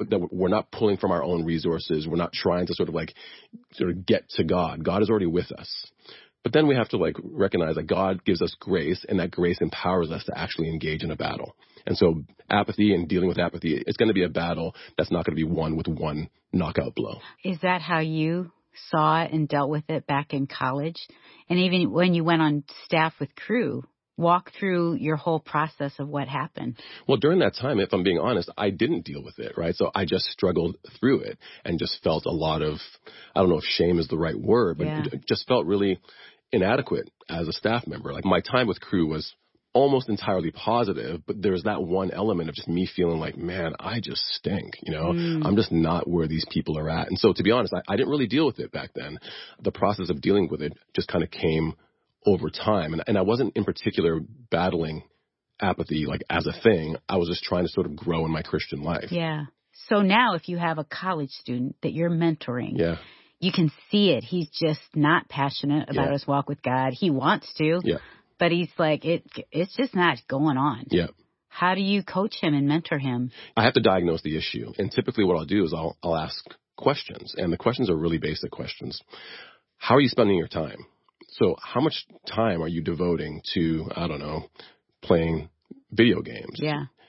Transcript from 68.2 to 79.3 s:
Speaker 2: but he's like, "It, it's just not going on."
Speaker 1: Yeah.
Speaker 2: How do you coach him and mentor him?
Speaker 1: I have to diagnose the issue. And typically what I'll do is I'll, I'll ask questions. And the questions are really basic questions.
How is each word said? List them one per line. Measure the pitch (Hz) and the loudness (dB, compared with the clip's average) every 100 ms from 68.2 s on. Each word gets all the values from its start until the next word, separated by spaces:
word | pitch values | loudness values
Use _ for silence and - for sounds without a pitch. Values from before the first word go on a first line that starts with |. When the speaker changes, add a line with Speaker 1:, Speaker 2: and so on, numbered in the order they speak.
| _ - | _ 0
Speaker 2:
but | 170 | 2
he's | 170 170 - | 2 -2 0
like, | 160 147 | 0 0
"It, | 156 170 - - - | 0 -2 -4 -16 -6
it's | - 185 - | -4 -2 -2
just | 262 | -2
not | 190 175 127 - | 2 2 2 -2
going | 135 156 131 | 0 2 2
on." | 143 117 - | 0 -2 -2
Speaker 1:
Yeah. | 87 82 - _ _ _ | 0 0 -6 _ _ _
Speaker 2:
How | - 175 | -2 0
do | 190 | 2
you | 196 202 | 0 0
coach | 190 185 196 - | -2 -2 -2 -2
him | 175 | 0
and | 147 139 | 2 4
mentor | 151 165 147 | 2 0 -2
him? | 135 123 123 - - | -2 -2 -4 -8 -6
Speaker 1:
I | - | 2
have | 113 | 4
to | 123 | 6
diagnose | 101 95 87 80 | 4 4 2 0
the | - 78 | -2 -4
issue. | - 57 58 - | -4 -6 -8 -4
And | - | -4
typically | - 123 - | -2 -2 2
what | 98 87 | 2 2
I'll | |
do | 78 101 | 0 0
is | 85 | 0
I'll, | 80 82 - | 0 -4 -4
I'll | 87 82 | -2 -2
ask | 82 - - - _ - | -2 -8 -16 -20 _ -2
questions. | - 143 - - - - | 0 0 -4 -14 -12 -4
And | 87 | -2
the | 82 | 0
questions | - 123 117 | 0 0 0
are | 80 | 2
really | 82 80 | 0 0
basic | 76 78 - | -2 -6 -8
questions. | - 65 - 127 - - - - | -10 -10 -10 -12 -12 -16 -20 -18